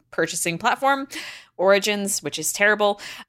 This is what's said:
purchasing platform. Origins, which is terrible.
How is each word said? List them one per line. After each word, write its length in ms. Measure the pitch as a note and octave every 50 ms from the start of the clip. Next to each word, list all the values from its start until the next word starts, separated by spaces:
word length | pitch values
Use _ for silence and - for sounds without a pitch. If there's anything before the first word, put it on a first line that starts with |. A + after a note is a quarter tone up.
| _ _
purchasing 460 | - - E3 D#3+ - E3 - F3 E3+ E3
platform. 500 | G#3 A#3+ B3 B3 C4+ C4+ C#4 C4+ C#4 - - D#4 - - - - - _ _ -
Origins, 640 | F3 G3 G3+ G3+ F#3+ G#3+ G#3 G3+ G3+ G3 - - -
which 140 | D3 - -
is 120 | D#3 - -
terrible. 460 | - G3+ G#3 G#3+ G3+ G#3 G3+ G3+ - - - - - -